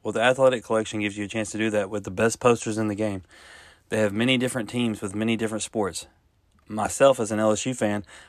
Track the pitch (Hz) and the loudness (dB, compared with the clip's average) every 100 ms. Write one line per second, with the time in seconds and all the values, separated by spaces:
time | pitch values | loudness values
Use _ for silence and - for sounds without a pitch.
0 | 107 107 120 131 131 123 - 110 107 107 | -6 2 2 6 4 4 0 0 0 -2
1 | 104 104 101 113 107 107 110 107 95 107 | -4 -4 -6 -4 -6 -2 0 0 -2 -6
2 | 101 92 113 - 123 117 - 107 107 101 | -8 0 0 2 2 2 0 -2 -2 -2
3 | 110 95 - - - - - _ _ 110 | -4 -4 -10 -20 -20 -20 -20 _ _ 0
4 | 107 101 123 127 123 127 101 123 117 104 | 0 2 2 2 0 -4 -6 -4 -2 -4
5 | 104 101 110 113 113 110 - 113 98 80 | -6 -4 -2 -2 -2 -4 -6 -4 -4 -6
6 | - _ _ _ _ _ _ 107 101 - | -14 _ _ _ _ _ _ -6 -4 6
7 | 139 127 107 107 107 107 127 127 107 104 | 6 6 0 2 2 2 -2 -2 -2 -2
8 | - - | -6 -20